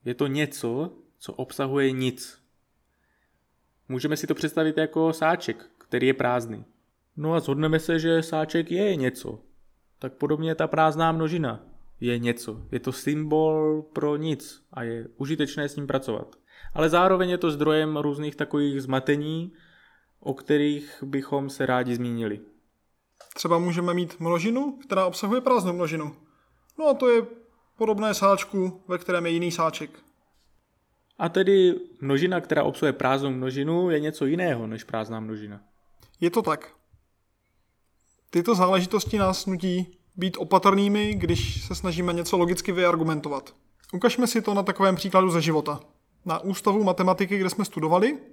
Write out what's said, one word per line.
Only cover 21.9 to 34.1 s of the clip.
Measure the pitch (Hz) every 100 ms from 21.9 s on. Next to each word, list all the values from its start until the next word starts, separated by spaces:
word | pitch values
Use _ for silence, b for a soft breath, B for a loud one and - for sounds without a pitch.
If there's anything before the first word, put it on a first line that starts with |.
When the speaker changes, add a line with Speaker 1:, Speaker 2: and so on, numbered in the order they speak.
Speaker 1:
zmínili. | 120 123 117 110 107 - _ _ _ _ _ _ _ -
Speaker 2:
Třeba | - 175 170
můžeme | 175 170 175
mít | 175 170 -
množinu, | 165 170 196 240 285 269
která | - 190 185
obsahuje | 170 202 254
prázdnou | 254 247 180
množinu. | 175 165 160 151 - b b b b b -
No | 311
a |
to | 277 254
je | 233 226 - _ _ _ _
podobné | 220 202 214
sáčku, | 196 196 196 - 196 185 185 -
ve | 180
kterém | - 175 170
je |
jiný | 170 175
sáček. | 165 160 - 151 - _ _ _ _ _ _ _ _ _ _ _ -
Speaker 1:
A | 165
tedy | 185 190 196 180 170 - -
množina, | 139 139 180 180
která | 170 147
obsahuje | 139 139 151
prázdnou | 135 127 135 139
množinu, | 127 131 131 143 170 180
je | 151
něco | 151